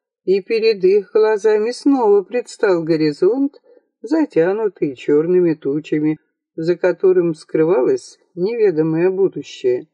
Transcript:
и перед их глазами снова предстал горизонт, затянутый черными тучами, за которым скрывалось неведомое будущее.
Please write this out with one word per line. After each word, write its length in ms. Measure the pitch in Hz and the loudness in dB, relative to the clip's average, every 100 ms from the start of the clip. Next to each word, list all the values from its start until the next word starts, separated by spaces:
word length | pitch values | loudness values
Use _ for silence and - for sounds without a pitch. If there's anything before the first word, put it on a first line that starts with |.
| _ _ | _ _
и 160 | - 196 | -2 -2
перед 440 | 185 226 220 202 | -2 -2 0 2
их 260 | 185 208 190 | 2 2 0
глазами 600 | 220 214 214 214 214 220 | 0 2 2 0 0 -2
снова 500 | 247 285 269 214 202 | -2 0 2 4 2
предстал 640 | 180 240 240 - 208 175 | 0 -8 -8 -4 0 0
горизонт, 760 | 160 160 156 147 180 254 277 - _ - _ _ | 0 0 0 0 0 0 -4 -6 _ -20 _ _
затянутый 920 | 220 320 294 - 170 214 - - 151 | -4 -2 0 0 0 -2 -4 -4 -8
черными 600 | 127 - 147 160 180 175 | -6 0 0 2 2 2
тучами, 640 | 156 139 151 151 156 151 156 _ _ _ | -2 -4 -6 -4 -2 -2 -4 _ _ _
за 220 | - 165 170 | -8 -4 -2
которым 580 | 185 175 190 185 170 | -2 0 2 2 0
скрывалось 840 | 160 - 156 160 214 240 131 - - _ | -4 -6 -2 2 2 0 -2 -6 -20 _
неведомое 760 | 170 190 233 208 156 160 160 185 | -6 -4 0 0 0 -2 0 0
будущее. 800 | 190 185 151 - - 127 127 160 | 0 -2 -2 -14 -6 -2 -2 -6